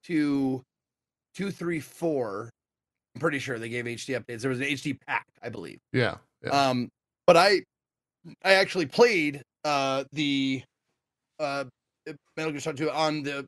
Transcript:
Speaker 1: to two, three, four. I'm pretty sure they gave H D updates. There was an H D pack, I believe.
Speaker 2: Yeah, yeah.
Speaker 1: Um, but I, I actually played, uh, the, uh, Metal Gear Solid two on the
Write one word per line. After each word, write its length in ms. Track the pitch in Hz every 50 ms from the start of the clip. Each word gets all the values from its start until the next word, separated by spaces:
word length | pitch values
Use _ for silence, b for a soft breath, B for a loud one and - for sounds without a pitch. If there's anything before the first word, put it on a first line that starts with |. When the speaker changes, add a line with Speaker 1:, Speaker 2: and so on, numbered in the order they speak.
| _
Speaker 1:
to 580 | - 175 156 151 147 143 139 135 131 131 127 - _ _ _ _ _ _ _ _ _ _ _ _ _ _
two, 160 | - 190 202
three, 300 | 175 - 175 170 170 156
four. 680 | 127 - - - 165 165 156 135 123 110 98 104 113 113 _ _ _ _ _ _ _ _ _ _ _ _ _
I'm 60 | 131
pretty 180 | 147 165 147 139
sure 180 | 123 127 127 113
they 100 | 113 117
gave 180 | 117 120 117
H 200 | 120 117 110 -
D 60 | - 131
updates. 260 | 117 107 - 120 113
There 80 | 113 135
was 100 | 131 123
an 60 | 135
H 160 | 143 147 131
D 120 | - 151 131 - _
pack, 200 | - 135 110 - _ _ _
I 60 | - 117
believe. 300 | 107 107 85 76 - - _ _
Speaker 2:
Yeah, 240 | - 123 120 101 85 - _ _ _ _ -
yeah. 60 | -
Speaker 1:
Um, 380 | 135 143 139 131 127 123 120 113 _ _ _ _ _ _ _
but 100 | - 175
I, 260 | 165 180 202 202 180 - _ _ _ _ _ _ _ _ _ _ _ _ 170 156 _ -
I 80 | 190 190
actually 320 | 190 196 185 - 190 165
played, 560 | 131 - - 233 247 220 175 151 147 143 143 127 _ _ _ _
uh, 400 | 151 147 139 135 135 135 135 139 139
the, 500 | - 151 151 143 139 139 135 135 131 127 117 _ _ _ _ _ _ _ _ _ _ _ _ _ _ -
uh, 260 | 156 143 139 139 139 127 _ _ _ _ _ _ _ 156 156 - _ _ _
Metal 160 | - 160 160
Gear 80 | 151 143
Solid 160 | 131 160 151
two 140 | 127 156 156
on 320 | 135 151 156 156 151 151
the 220 | 139 143 143 139 135